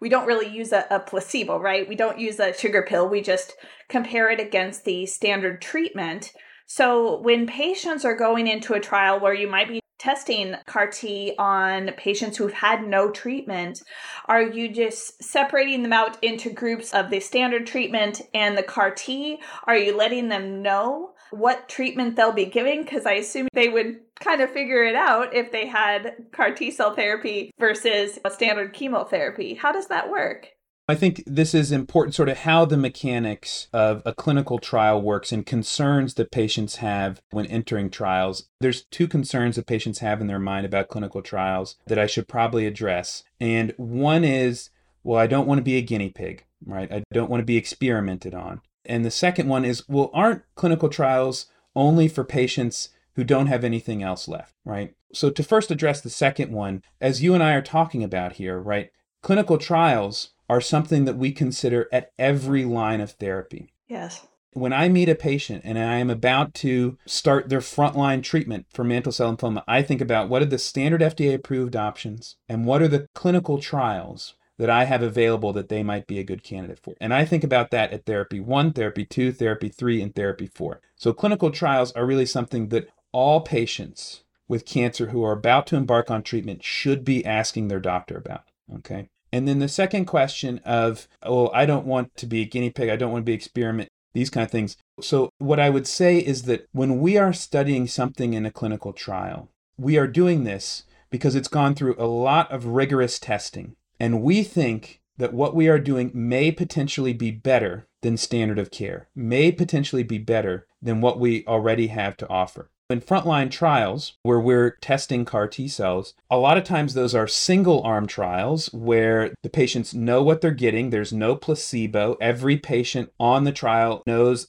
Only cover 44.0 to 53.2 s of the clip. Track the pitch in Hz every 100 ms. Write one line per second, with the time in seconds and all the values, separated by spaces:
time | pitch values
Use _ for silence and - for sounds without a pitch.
44 | 143 160 156 131 127 120 - _ _ _
45 | - 113 117 135 135 139 127 127 117 110
46 | 98 - 87 87 _ _ - 98 92 104
47 | - 117 117 120 113 117 - - 131 113
48 | 98 90 - 90 87 90 _ _ - 117
49 | 117 - 180 180 135 131 127 117 - 139
50 | 135 156 220 208 _ - 175 160 156 156
51 | 135 131 131 131 - _ _ 135 143 165
52 | 160 151 127 139 127 - 120 - - _
53 | _ -